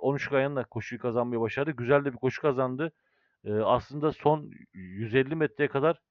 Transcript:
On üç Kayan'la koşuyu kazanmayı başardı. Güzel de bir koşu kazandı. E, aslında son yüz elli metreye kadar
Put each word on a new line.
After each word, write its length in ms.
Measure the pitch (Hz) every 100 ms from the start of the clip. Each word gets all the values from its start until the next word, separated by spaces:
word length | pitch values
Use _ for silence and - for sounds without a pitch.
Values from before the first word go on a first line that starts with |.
On 160 | 131 143
üç 140 | -
Kayan'la 340 | 139 139 139
koşuyu 360 | 113 113 - 120
kazanmayı 400 | 123 117 123 117
başardı. 300 | 113 135 147
Güzel 340 | 123 120 143
de 80 | 139
bir 60 | 120
koşu 240 | - -
kazandı. 500 | 151 127 127 127 160 - _ _ _ _
E, 80 | 104
aslında 580 | 107 101 120 - 143 151
son 380 | - 147 151 143 - -
yüz 420 | 95 92 95 110
elli 200 | 131 135
metreye 340 | 160 147 - 143
kadar 320 | 139 156 170 _